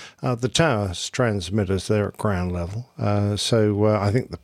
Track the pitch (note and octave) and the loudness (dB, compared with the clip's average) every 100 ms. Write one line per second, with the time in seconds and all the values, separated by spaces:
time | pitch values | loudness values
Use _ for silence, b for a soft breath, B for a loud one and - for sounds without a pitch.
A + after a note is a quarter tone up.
0 | B - B2+ A#2+ B2 - E3 A2 G2+ F2 | B -8 -4 -2 -2 2 2 2 -2 -4
1 | - - A#2+ G2+ E2+ G#2+ F#2 F#2+ - G#2+ | -6 0 0 0 -2 -2 0 0 0 0
2 | G2 - A2 F#2 F2+ F2+ E2+ G#2 B2 - | 0 -2 -2 0 -2 -4 -6 -8 -12 -4
3 | A2 G#2 G2+ G#2 - A2+ G#2+ G2+ G#2+ G#2+ | 0 0 0 -2 0 2 4 4 2 2
4 | G2+ G#2 G2 E2+ | 2 0 -2 -10